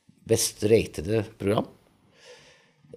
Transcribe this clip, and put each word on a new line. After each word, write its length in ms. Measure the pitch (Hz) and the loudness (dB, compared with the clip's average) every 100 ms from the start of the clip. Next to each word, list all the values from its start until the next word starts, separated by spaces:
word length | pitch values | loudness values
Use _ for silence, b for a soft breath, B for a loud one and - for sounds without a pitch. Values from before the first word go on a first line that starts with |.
| b _ - | b _ -2
best 380 | 113 - - | 0 0 -2
ratede 640 | 104 113 82 - 80 113 101 - | 4 4 2 -6 -4 -2 -4 -6
program. 300 | 98 117 131 - _ _ _ b b b b b b b - | -2 -2 -4 -12 _ _ _ b b b b b b b -20